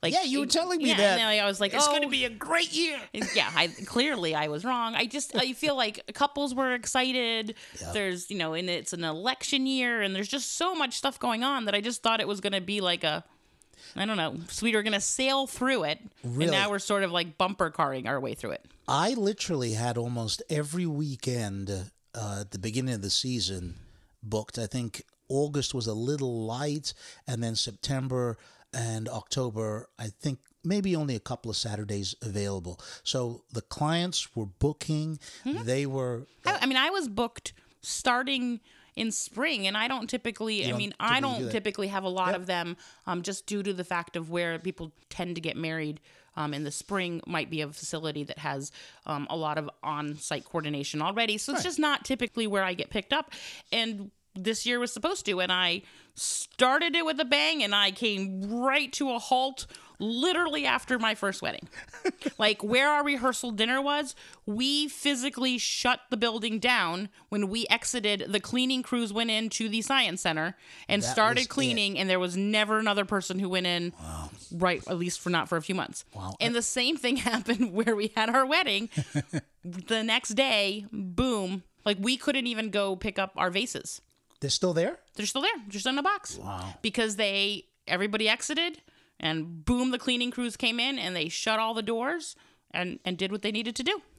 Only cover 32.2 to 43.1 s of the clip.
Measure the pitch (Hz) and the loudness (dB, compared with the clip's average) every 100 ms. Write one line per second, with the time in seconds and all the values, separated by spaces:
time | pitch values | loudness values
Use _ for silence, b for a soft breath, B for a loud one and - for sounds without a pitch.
32.2 | 113 101 101 98 87 90 B B - 139 | -4 -2 -2 -2 -6 -10 B B -4 -2
33.2 | 123 117 _ 120 - - 147 165 175 170 | -2 -6 _ -10 -8 -2 0 2 0 -2
34.2 | - - 107 - 143 147 - 156 156 156 | -4 -6 -6 2 0 0 -2 0 0 -6
35.2 | B B 254 302 110 127 143 135 127 120 | B B -4 -4 0 0 0 -2 -2 -4
36.2 | 131 _ - 403 254 262 285 392 285 202 | -8 _ -2 0 2 2 2 2 -2 0
37.2 | 233 - - - b b - - - 247 | -2 -4 -14 -14 b b -8 -2 2 2
38.2 | 254 269 247 240 b b b - 226 208 | 2 0 0 -2 b b b -4 -2 -2
39.2 | - - 294 269 190 208 233 262 220 247 | -4 -2 0 2 0 0 0 -2 -2 -4
40.2 | 240 220 220 214 - - 202 - 214 247 | -4 -4 -2 0 0 -2 -4 -2 2 2
41.2 | 269 247 123 220 208 202 196 196 190 185 | 2 0 -2 -2 -2 -2 -2 -2 -2 0
42.2 | 180 185 180 180 170 175 B B - | 0 0 0 -2 -2 -6 B B -6